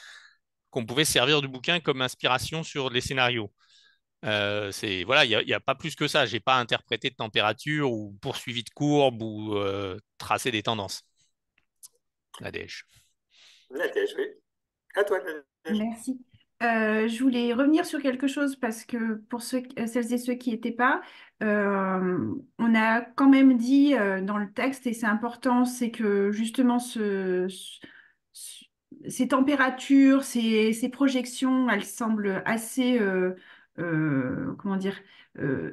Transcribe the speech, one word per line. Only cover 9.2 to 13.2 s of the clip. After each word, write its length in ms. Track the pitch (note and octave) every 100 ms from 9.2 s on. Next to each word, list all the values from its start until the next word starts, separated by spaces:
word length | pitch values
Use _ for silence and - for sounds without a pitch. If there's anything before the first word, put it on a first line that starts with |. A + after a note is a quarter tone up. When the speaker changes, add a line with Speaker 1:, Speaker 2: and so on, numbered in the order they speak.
Speaker 1:
ou, 360 | A2+ G#2+ G#2+ G2+
euh, 420 | G2 G2+ G2 F#2 _ -
tracé 360 | - G#2 C3
des 100 | A2
tendances. 400 | G2+ A2 F#2+ - _ _ _ _ _ _ _ _ - _ _ _ _ -
Nadège. 440 | G#2 - - - - _ _ _